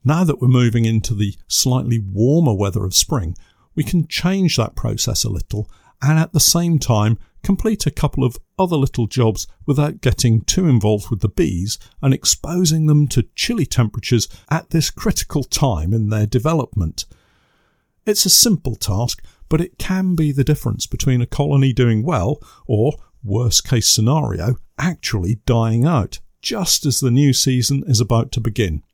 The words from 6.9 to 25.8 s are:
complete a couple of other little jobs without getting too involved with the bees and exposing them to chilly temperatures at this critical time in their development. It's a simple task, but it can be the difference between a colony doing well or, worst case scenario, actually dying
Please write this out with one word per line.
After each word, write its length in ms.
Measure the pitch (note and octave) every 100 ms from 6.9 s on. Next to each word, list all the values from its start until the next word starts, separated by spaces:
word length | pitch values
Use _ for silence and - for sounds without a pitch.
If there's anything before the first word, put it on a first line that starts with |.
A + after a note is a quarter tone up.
| A2 G#2+ A2+ - -
complete 420 | - G3 A3 G#3+
a 60 | D3
couple 340 | - D3 -
of 140 | B2+ - - -
other 180 | F#3 D#3+
little 300 | C3 - A2
jobs 400 | - A2+ G2+ - - -
without 340 | C#3 D3 -
getting 400 | - G2+ B2 A2+
too 260 | - - F3+
involved 440 | A#2+ G#2 G#2+ -
with 100 | G#2
the 80 | G#2+
bees 500 | - A#2 F2 G2+ - - -
and 140 | C#3
exposing 720 | C3+ - - C#3+ F3 F3+ D#3+ D3+
them 220 | D3 D3
to 200 | - A2
chilly 320 | - - A#3 C#3
temperatures 600 | - A2+ - - A#2+ - - _
at 200 | - -
this 180 | E3 -
critical 560 | - A3 - - D3
time 480 | B2+ - C#3 E2+ E2
in 160 | A2+ G#2
their 180 | G#2+ G#2+
development. 800 | A#2+ C3+ D#3+ A#2 - D#2+ - - - _ _ _ _ _ _ _ _ -
It's 200 | G#3 -
a 40 |
simple 460 | - A#3+ F#3+ - G#2+
task, 460 | - F#2+ B2 - - _ -
but 120 | D#3
it 180 | - -
can 360 | - F#3+ F#3+
be 160 | E3+ D#3
the 140 | C#3
difference 420 | C3 D3 - G2+ -
between 340 | - - B2
a 60 | A#2+
colony 460 | - D3 C#3 C3+
doing 300 | A#2+ A#2+ A2
well 360 | C3 C#3 G2 D3+ - - -
or, 260 | G#2+ B2+ - - _
worst 440 | G#2 G#2+ B2 - -
case 220 | B2 -
scenario, 680 | - A2 D#3 C3 F#2+ F#2 A#2+ - -
actually 580 | D#3+ D#3+ - G#2 F2+ G#2+ -
dying 400 | A#2 A2+ A2+